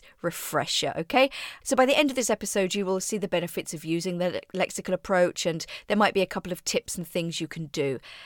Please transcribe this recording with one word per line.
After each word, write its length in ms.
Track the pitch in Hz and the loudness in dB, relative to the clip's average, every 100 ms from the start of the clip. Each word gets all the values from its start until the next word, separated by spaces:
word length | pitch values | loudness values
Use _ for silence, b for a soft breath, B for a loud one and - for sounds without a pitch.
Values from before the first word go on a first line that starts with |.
| - B | -10 B
refresher, 720 | 170 - - 156 - - 147 - | -4 -4 -2 0 0 0 0 -2
okay? 340 | 165 - 269 B B B | 0 4 4 B B B
So 140 | - 262 | 0 4
by 100 | 254 | 6
the 120 | 277 | 6
end 120 | 302 | 4
of 60 | 262 | 2
this 140 | 247 | 0
episode, 440 | 214 208 208 185 | 0 0 0 0
you 120 | 202 185 | 0 0
will 160 | 190 | 0
see 160 | - 214 | -2 -4
the 100 | 190 | -2
benefits 460 | 180 170 - - | -2 -2 -4 -8
of 100 | 156 | -6
using 360 | 160 165 175 175 | -2 -2 -2 0
the 220 | 180 - - | 0 -2 -4
le-, 120 | 185 185 | -2 -2
lexical 280 | - 185 | -4 -4
approach, 520 | 180 - 190 180 - 175 | -4 2 4 4 2 -2
and 200 | 160 - B B | -2 -6 B B
there 100 | 208 | 4
might 160 | 208 | 4
be 80 | 196 | 4
a 60 | 185 | 0
couple 260 | 202 180 | -2 -6
of 100 | 175 | -6
tips 320 | - - - - | -2 -2 -2 -6
and 100 | 170 | -4
things 360 | 180 170 165 | -4 -2 -4
you 80 | 156 | -6
can 160 | - 156 | -6 -6
do. 340 | - 139 127 B B | -2 0 -2 B B